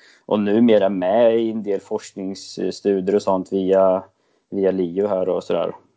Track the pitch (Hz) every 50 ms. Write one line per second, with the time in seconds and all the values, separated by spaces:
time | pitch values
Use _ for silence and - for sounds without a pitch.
0 | _ - _ _ _ - - 107 104 101 101 113 120 120 107 104 98 98 101 92
1 | 90 92 101 117 123 113 113 117 113 113 110 113 101 101 98 95 - - 110 104
2 | - - - 101 98 95 98 - - - - 92 95 95 92 - - 104 98 95
3 | 92 98 98 104 98 104 95 92 90 - 95 95 95 92 95 95 95 95 92 95
4 | 92 - _ _ _ _ _ _ _ - - 101 95 95 92 95 90 85 85 95
5 | 101 104 98 92 92 92 87 87 - - 92 85 85 87 - - _ _ _